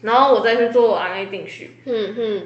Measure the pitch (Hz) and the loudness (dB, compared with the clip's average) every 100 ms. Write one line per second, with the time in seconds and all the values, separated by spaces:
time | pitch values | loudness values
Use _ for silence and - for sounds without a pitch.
0 | 208 240 277 240 226 233 240 240 233 185 | 2 4 6 4 2 0 2 4 2 2
1 | 180 190 196 196 156 - - - - 233 | -4 -6 -8 -10 -12 -16 -20 -18 -6 -6
2 | 196 220 226 202 | -4 -6 -6 -6